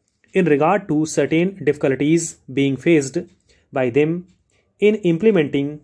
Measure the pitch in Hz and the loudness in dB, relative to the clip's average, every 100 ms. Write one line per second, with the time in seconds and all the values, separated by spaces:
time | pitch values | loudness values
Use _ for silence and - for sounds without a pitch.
0 | _ _ _ 190 170 143 156 202 202 151 | _ _ _ -2 2 2 2 0 -2 -2
1 | 156 - 139 160 180 196 135 139 147 131 | -2 -2 0 0 0 -2 -4 -2 -2 0
2 | 147 165 160 - - 131 139 131 170 165 | 0 0 -2 -12 -8 -2 -2 0 2 2
3 | 135 175 185 _ _ _ _ 139 127 123 | 0 -6 -10 _ _ _ _ -4 0 0
4 | 156 175 180 _ _ _ _ - 208 214 | 0 -2 -10 _ _ _ _ 0 0 2
5 | 175 165 220 190 143 143 143 151 | 0 2 2 2 2 -2 -4 -8